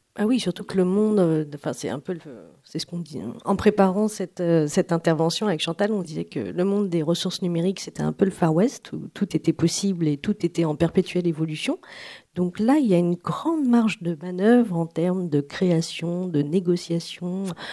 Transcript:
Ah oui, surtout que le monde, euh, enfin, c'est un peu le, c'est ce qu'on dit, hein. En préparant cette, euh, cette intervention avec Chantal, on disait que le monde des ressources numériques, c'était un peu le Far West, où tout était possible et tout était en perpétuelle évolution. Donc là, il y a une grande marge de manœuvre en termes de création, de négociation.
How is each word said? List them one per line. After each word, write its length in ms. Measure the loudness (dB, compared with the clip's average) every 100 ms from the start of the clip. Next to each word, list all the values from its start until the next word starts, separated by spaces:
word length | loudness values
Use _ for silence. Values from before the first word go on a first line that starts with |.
| _ -2
Ah 100 | 0
oui, 120 | 2
surtout 240 | 0 -4
que 140 | -4 0
le 80 |
monde, 340 | 2 2 2 4
euh, 260 | 4 2 -2
enfin, 180 | -6 -8
c'est 160 | -6 -6
un 100 | -6
peu 140 | -8
le, 80 | -10 -12 -18 -20 -20
c'est 160 | _ -10
ce 80 | -8
qu'on 140 | -10
dit, 200 | -10 -10
hein. 140 | -10 -8
En 120 | -2 2
préparant 500 | 2 4 4 2 -2
cette, 320 | -2 -8 -2
euh, 280 | 2 4 4
cette 240 | 0 0
intervention 560 | 0 2 2 2 0 -2
avec 120 | -2
Chantal, 320 | -2 -2 0
on 100 | 0
disait 220 | -4 -6
que 140 | -6 -6
le 260 | -4 -2
monde 240 | 0 2 0
des 140 | 0
ressources 400 | 0 0 -2 -4
numériques, 380 | -2 0 0 -2
c'était 220 | -8 -4
un 100 | -4
peu 120 | 0
le 60 | 0
Far 240 | 2 2
West, 380 | 4 2 0 -10
où 160 | -10 -10
tout 240 | -6 -2 0
était 160 | 0
possible 540 | 2 0 0 -2 0 0
et 100 | 0
tout 300 | -2 -2 -2
était 180 | 0
en 120 | -2 2
perpétuelle 500 | 2 2 0 -2 -2
évolution. 540 | -2 -4 -4 -4 -6 -8 -20 -18 -20 _
Donc 260 | -4 -4 0
là, 160 | 2 4
il 100 | 4
y 80 |
a 40 | 4
une 180 | 4 0
grande 500 | -4 -4 -2 0 4
marge 360 | 4 4 0
de 140 | -4 -6
manœuvre 540 | -6 0 6 6 4 0
en 100 | -2
termes 420 | 0 0 0 0
de 120 | 0
création, 880 | -2 -2 2 2 0 -6 -4 -4 -2
de 140 | -2
négociation. 1040 | 0 0 2 0 0 -4 -4 -8 -6 -6 -6 -8 -12